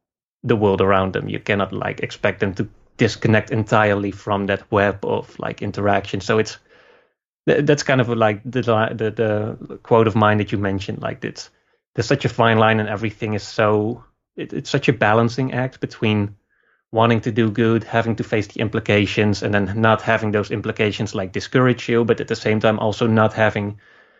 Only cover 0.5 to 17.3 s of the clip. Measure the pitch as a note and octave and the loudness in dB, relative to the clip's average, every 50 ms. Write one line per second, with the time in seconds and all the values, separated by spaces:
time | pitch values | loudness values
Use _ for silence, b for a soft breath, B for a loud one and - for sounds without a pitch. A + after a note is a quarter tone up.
0.5 | A#2+ G#2 G#2+ G2+ G2 F#2 F#2+ F#2+ G2 F#2+ F#2+ F#2+ F#2 G2 G2+ G2+ G2+ - - - | 0 2 4 2 2 2 2 2 4 2 2 0 -2 -4 -6 -6 -8 -6 -4 -2
1.5 | G#2 G2+ F#2+ F#2+ G2+ G2+ G2+ G2+ G2+ - G#2 - - - - G#2 F#2 - G#2+ G2 | 0 0 -2 -4 -4 -6 -6 -6 -6 -6 -8 -10 -8 -4 -2 -2 -2 0 -4 -4
2.5 | F2+ - G#2+ - - _ _ _ _ - A#2+ G#2 - - - - A2 G#2+ - - | -2 -4 -8 -8 -10 _ _ _ _ 0 0 0 0 0 0 2 2 2 2 0
3.5 | - A2 G#2 - B2 G#2+ G#2+ G#2 G2+ G2+ G2+ G2+ F#2+ - - G#2+ G#2 G2 G2+ G2 | -4 -4 -2 2 2 2 4 2 2 0 -2 -4 -6 -8 -6 -4 -2 -2 0 -2
4.5 | G2 G2 - _ A2 G2+ G2+ G2+ G2 - - - A2 G#2 - - - - - - | -2 -4 -4 _ 2 2 2 2 0 -2 -4 -4 -4 -4 -6 -10 -14 -10 -10 -10
5.5 | - - - G#2 - G2+ G2+ G2+ G2+ G2 F#2+ - - G2 - - A2+ A2 A2 - | -8 -8 -8 -8 -6 -2 0 0 0 0 -2 -4 -8 -6 -2 0 0 0 0 -2
6.5 | - - b b b b b b b b b b b b _ _ _ _ _ - | -6 -14 b b b b b b b b b b b b _ _ _ _ _ 2
7.5 | C#3+ C#3 D3 C#3+ D3 C#3+ - - C3+ C3 A#2+ A#2+ A#2 A2+ A2+ G#2+ G#2 G2+ - B2+ | 2 2 4 2 2 2 2 2 2 2 2 0 2 2 2 2 2 -2 -8 -4
8.5 | A2+ B2+ A2 A#2 A2+ A2 A2 - A#2+ A2 A2 G#2+ G#2+ - A2+ G#2+ G#2 G#2+ G#2+ A2 | -4 -2 0 2 2 2 2 0 -2 -4 -4 -4 -2 -2 0 0 0 -2 -2 -4
9.5 | - - - - - - - - A#2+ A2+ A2+ A2 G2+ A2 G#2+ G#2 G#2+ G#2+ G2+ - | -8 -10 -14 -16 -16 -16 -2 2 4 4 4 4 4 4 4 4 4 2 0 -2
10.5 | - G2+ G2+ G2 G2 F#2+ G2+ - G#2 - G#2+ G#2+ A2 - - - - - - - | -4 -2 -2 -2 -2 -4 -6 -8 -10 -8 -8 -10 -8 -8 -10 -10 -10 -12 -18 -20
11.5 | _ _ _ _ _ _ _ _ _ A#2+ A2 - C#3+ C3+ - - - - A2+ A2+ | _ _ _ _ _ _ _ _ _ -6 -2 0 -2 0 0 -4 0 2 2 4
12.5 | A2+ A2 A2 A2 A2 A2 G#2+ G#2 G#2+ G2 A2+ G#2+ - - B2 G#2+ G#2+ G2+ - - | 6 4 4 4 4 2 0 -2 -4 -6 -6 -8 -6 -6 -6 -4 -4 -6 -6 -6
13.5 | - - A2+ G#2+ G#2+ G#2 G#2 A2 - - - _ _ _ _ _ _ - - - | -2 0 2 2 2 2 0 -2 -6 -8 -14 _ _ _ _ _ _ -14 -14 -10
14.5 | - D3+ C#3+ - - C#3 - - A#2 - A2 G#2 A2 A2+ A#2 A2+ A#2 C3+ C3 C3 | -10 -10 -6 -4 -4 0 0 0 0 2 2 2 4 4 2 2 0 -2 -4 -4
15.5 | - B2 B2+ C3 - - - - - - A#2 G#2+ G#2+ G#2 G2+ G#2 - _ _ _ | -2 -4 -4 -6 -6 -10 -10 -10 -6 -4 -2 0 0 0 0 -2 -6 _ _ _
16.5 | _ _ _ _ _ _ _ _ - A2 A2+ A#2 A#2 G#2+ - B2+ | _ _ _ _ _ _ _ _ 0 2 4 4 2 2 0 -2